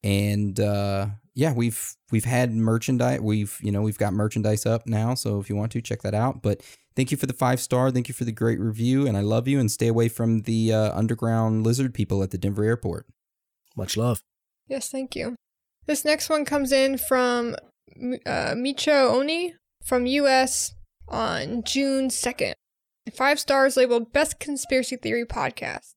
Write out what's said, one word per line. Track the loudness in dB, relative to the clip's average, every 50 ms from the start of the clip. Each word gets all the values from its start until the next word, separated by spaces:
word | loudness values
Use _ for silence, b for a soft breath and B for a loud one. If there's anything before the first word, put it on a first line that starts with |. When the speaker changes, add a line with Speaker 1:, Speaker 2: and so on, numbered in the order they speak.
| 0
Speaker 1:
And, | 2 2 2 2 2 2 0 0 -2 0 0
uh, | 0 0 2 0 0 0 -2 -2 -2 -4 -6 -10 _ _ _
yeah, | -2 0 0 2
we've, | 2 0 0 0 -4 -10 -10 -12 _ _ _
we've | -2 0 0
had | 2 0 2 2 2 2
merchandise. | 2 2 2 2 0 0 0 0 2 2 2 0 0
We've, | 0 0 0 0 0 -4 -6 -6
you | -4 -2 0
know, | 0 0
we've | -2 0 0
got | -2 0 0
merchandise | 0 0 0 0 0 0 0 0 0 0
up | 0 0 0 -2
now. | -2 -2 0 0 0 -2
So | -2 -2 -2 -2 -2
if | -2 -2
you | -4
want | -4 -4 -2 -4
to, | -6 -6
check | -6 -8 -6 -4
that | -4 -2
out. | 0 0 0 -2 -2 -2
But | -2 -2 -2 B B B B B B B
thank | -2 0 0
you | 0
for | -2 -2
the | -4 -2
five | 0 0 2 2 0
star. | 0 0 0 2 2 2
Thank | 2 0 -2 -2
you | -6
for | -6 -4
the | -4 -2
great | 0 0 0 2 2
review. | 0 -2 -2 0 0 2 2 2 2
And | 2 2
I | 2
love | 2 2 2 0 2 2
you. | 2 2
And | 2 0
stay | 0 0 0 2
away | 4 4 2 2
from | 0 0 0 2 2 2 0
the, | 0 0 2 2 2 4
uh, | 4 2 2 2
underground | 0 0 0 0 0 0 0 2 2 2 2 2 2 2
lizard | 2 2 2 0 -2 0
people | -2 -2 0 0 0 0
at | -2
the | -4 -2
Denver | -2 -2 0 2 2
airport. | 2 2 0 -2 -6 -6 -6 -10 _ _ _ _ _ _ _ _ _ _ _ _ _ _
Speaker 2:
Much | -10 -6 -4 -2
love. | 0 0 0 0 -2 -4 _ _ _ _ _ _ _ _ _
Speaker 3:
Yes, | -8 -6 -6 -6
thank | -6 -8 -8 -6 -8
you. | -6 -6 -6 -8 -10 _ _ _ _ _ _ _ _ -4
This | -4 -2 0 2
next | 0 0 0 0 0
one | 0 0 0
comes | 0 0 0 2 2 4
in | 4 4 2 2
from, | -2 0 0 2 2 2 2 2 0 -2 -4 -6 -8 -14 _ _ _ _ _ _ -10 -6 -6 -6 -6 _
uh, | -4 -4 -2 -2 -2 -2
Micho | -2 -4 -4 -4 -2 2 4 4 6 6 6
Oni | 4 2 2 0 -2 -2 -4 -6 -8 _ _ _ _ _ -6
from | -2 0 0 0
U | 2 2 2 4 6
S | 6 4 4 2 0 -4 -4 -6 -8 -14 -20 _ _ _ -16 -8
on | -4 -4 -2 -2 -2 -4 -4 -4 -6 -6 -6
June | -2 -2 0 0 0 0 0 0 -2
second. | -2 -2 -4 -4 -2 -2 -4 -4 -4 _ _ _ _ _ _ _ _ _ _ -16 -6
Five | 0 2 2 2 0
stars, | 0 0 4 4 4 4 4
labeled | 4 4 4 4 0 0 0 _
Best | 0 0 0 -2 _
Conspiracy | -6 -6 -6 -6 -4 0 0 0 0 -2 -8
Theory | -8 -4 -4 -2 -2 -4
Podcast. | -4 -4 -4 -4 -4 -4 -6 -10 -8 -8 -10 _ -16 -20